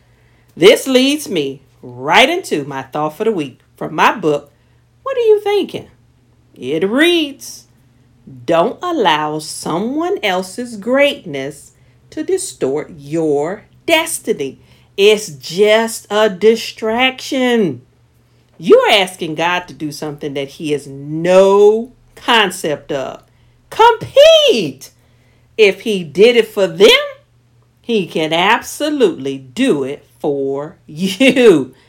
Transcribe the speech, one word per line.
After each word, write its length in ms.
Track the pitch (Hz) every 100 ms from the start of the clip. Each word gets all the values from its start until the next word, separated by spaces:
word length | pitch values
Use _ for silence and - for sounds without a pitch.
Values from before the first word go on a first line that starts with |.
| _ _ _ _ _ -
This 320 | 185 269 269
leads 420 | 254 269 302 -
me 320 | 175 139 135 _ _
right 480 | 123 123 135 185 269
into 360 | 359 - 160 143
my 160 | 135
thought 340 | 131 151 151 -
for 80 |
the 80 | 220
week 280 | 196 139 - _ _
from 200 | 160 156
my 220 | 226 247
book, 340 | 165 143 - _ _ _ _ _
What 140 | 523 523
Are 40 |
You 180 | 453 415
Thinking? 500 | 403 415 285 - - _ _ _ _ _ _ -
It 340 | 127 160 190
reads, 800 | 247 339 339 285 269 - - _ _ _ _ _ _ - 127 -
"Don't 340 | 165 202 -
allow 580 | 359 330 185 151 151 151
someone 800 | 151 - 147 156 226 294 349 392
else's 520 | 208 180 190 - 240 214
greatness 1000 | 208 262 285 240 - 139 135 147 - _ _ _ _
to 140 | 311
distort 680 | 311 359 - - 131 147 - 160
your 680 | 143 160 160 143 156 214 _ _ -
destiny. 720 | 320 330 - - 208 135 131 _ _ _ -
It's 320 | 202 208 202
just 800 | 139 - 170 208 220 226 - -
a 200 | 208 220
distraction." 1600 | 180 208 226 - - 220 226 254 254 - 269 254 240 180 120 - _ _ _ _ _ _ -
You 160 | 170 466
are 240 | 494 214
asking 340 | 185 - 165 156
God 340 | 170 180 175
to 40 |
do 160 | 131 151
something 440 | 147 151 143 151
that 160 | 139 139
he 240 | - 156
has 120 | 143 139
no 1080 | 139 143 156 170 185 196 202 208 220 240 _ _ -
concept 760 | - 233 196 185 165 143 -
of. 320 | 143 127 - _ _ _ _ _
Compete! 1200 | - 453 453 - 539 622 640 587 240 156 131 - _ _ _ _ _ _ -
If 240 | 202 190
he 220 | 233 196
did 320 | 165 139 226 240
it 120 | 226
for 200 | 208 190
them, 220 | 165 208 523 587 - _ _ _ _ _ _
he 240 | - 220 170
can 280 | 175 156
absolutely 1040 | 160 190 247 - - 302 294 208 131 139 135
do 480 | 131 160 269 151 131
it 200 | 147 _ _
for 580 | 160 143 135 139 151 - -
you. 880 | 156 190 - 262 254 240 156 123 -